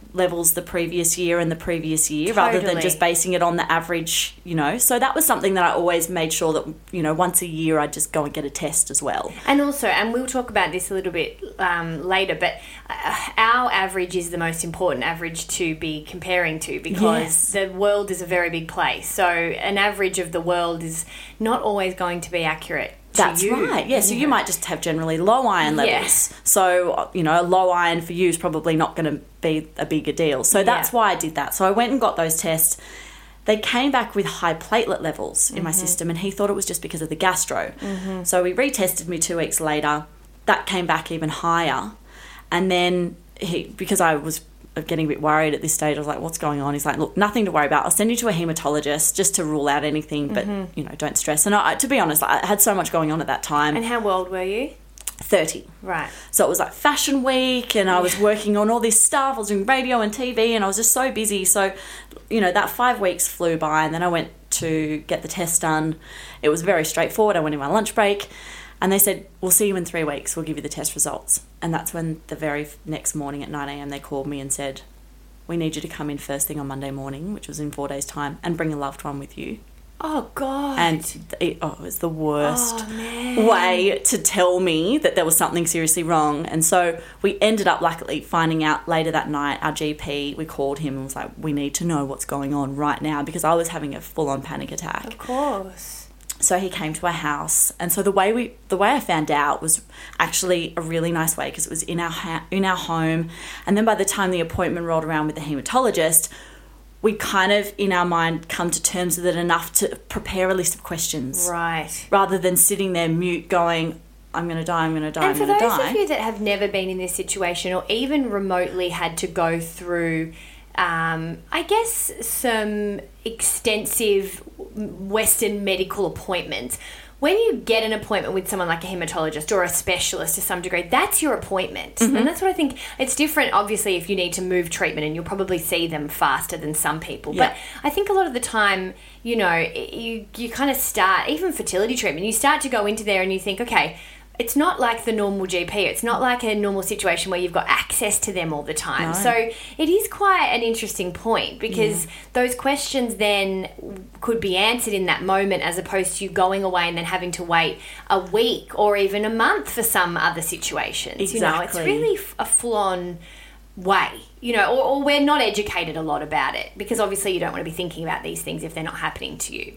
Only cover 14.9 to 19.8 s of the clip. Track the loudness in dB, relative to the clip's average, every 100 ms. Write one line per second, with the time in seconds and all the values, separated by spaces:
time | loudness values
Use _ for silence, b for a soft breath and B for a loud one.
14.9 | 0 -2 -4 -6 -8 -6 -2 -2 -2 -6
15.9 | -6 -10 -10 0 0 2 -2 -6 -6 -4
16.9 | 2 4 4 2 2 2 0 -2 2 2
17.9 | 2 0 -4 -2 0 0 -2 -6 0 0
18.9 | 0 -4 2 2 4 0 -2 -2 2